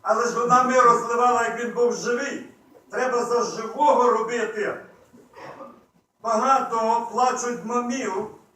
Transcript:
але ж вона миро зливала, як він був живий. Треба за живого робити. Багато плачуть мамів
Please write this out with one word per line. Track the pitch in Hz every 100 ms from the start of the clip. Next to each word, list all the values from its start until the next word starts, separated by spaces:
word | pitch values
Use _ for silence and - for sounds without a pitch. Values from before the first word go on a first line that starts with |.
але | - 220 240
ж | 233
вона | 240 247
миро | 262 254 294 -
зливала, | 233 240 240 240
як | 226 226
він | 240
був | 233 240
живий. | 202 202 240 269 - - _ _ - _
Треба | - 254 240
за | - 240
живого | 208 - 220 269 294 247 247
робити. | 214 220 240 214 208 - - - - _ - _ - - - - - _ _ _ _
Багато | 220 220 254 269 254 233 220 233 226
плачуть | 208 254 247 240 233
мамів | 220 240 240 254 214 190 214 - _